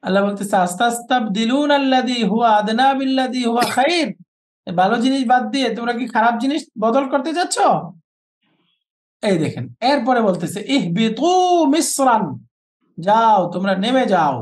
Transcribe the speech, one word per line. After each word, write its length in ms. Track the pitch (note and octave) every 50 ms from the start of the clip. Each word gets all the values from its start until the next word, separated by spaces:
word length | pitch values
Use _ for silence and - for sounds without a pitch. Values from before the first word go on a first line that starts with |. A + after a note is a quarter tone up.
| -
আল্লাহ 200 | F#3 F#3+ G3 G3+
বলতেছে, 320 | G3+ G3+ G3 G#3 - -
আস্তাস্তাবদিলুনা 1160 | G3 F3+ F3+ - - - - A#3 - - - C4 B3 A3+ G3+ F#3 G#3+ A3+ A3+ B3+ C#4+ D4 D4 D4
আল্লাযী 440 | C#4 C#4 C4+ C4 B3+ A#3+ A#3+ B3+ A#3+ A3+
হুয়া 280 | F#3+ G3+ A3+ A#3+ A#3
আদনা 440 | A3 G#3 G#3 G3+ A3 A#3 C4 C4+ C#4
বিল্লাযী 480 | C4 C4+ C4+ C4 C4 C4 B3+ A#3 B3+ A#3+
হুয়া 200 | A#3 A3+ A#3+ A#3+ - -
খায়র, 340 | B3 B3+ D4+ F4 F4 D#4 G#3+ F#3+ _ - _ _ _ _ _ _ _ _
এই 80 | - F3 F3
ভালো 160 | F#3 F#3 A3+ A#3+ A3+
জিনিস 180 | C4 C4+ C#4 C4
বাদ 180 | A3+ B3 B3+ A#3+ G#3+
দিয়ে 180 | G#3+ C4+ C4 A3+ G3
তোমরা 160 | A3 A#3 A#3+ A#3+
কি 120 | A#3+ C4
খারাপ 280 | - - A3+ A3 A#3+ A#3 A3
জিনিস 240 | A3+ C4+ C#4+ D#4+ - _ _ -
বদল 260 | G#3 A3+ A#3 C4+ C#4+ C4
করতে 220 | D4+ C#4+ C4+ D#4+ D#4 F4
যাচ্ছ? 180 | F4+ F4+ - - G4 D4+ G3+ - - - - - _ _ _ _ _ _ _ _ _ _ _ _ _ _ _ _ _ _ _ _ _ _ _ _ -
এই 140 | A3 F#3+ E3
দেখেন, 260 | D#3 C3 A2 - B2 B2 - _
এরপরে 400 | - B3+ D4 C#4 A3+ B3 B3+ A#3
বলতেছে, 400 | A3 G3+ F#3 D#3+ F3 D3+ - G3+ - - C4+
"ইহবিতু 560 | C#4 F#3 E3+ E3+ G3 A3+ A3+ A3 A3+ C4+ E4+ F4+ F#4 F4+ F4+ F4+ F4 D#4+
মিসরান।" 600 | C#4 C#4 E4 E4 - - - C4+ B3+ A#3 G#3+ F#3+ D3+ B2+ A#2+ - _ _ _ _ _ _ _ _ _ _ -
যাও 420 | D#3+ F#3 G#3+ A3+ A3+ A3+ G#3+ G3 F3 - -
তোমরা 200 | F#3 F#3+ G3 F#3+
নেমে 280 | F#3 G3 A#3 C4 C4 B3
যাও। 300 | G#3 G3 F3 D#3 D#3+ E3 D#3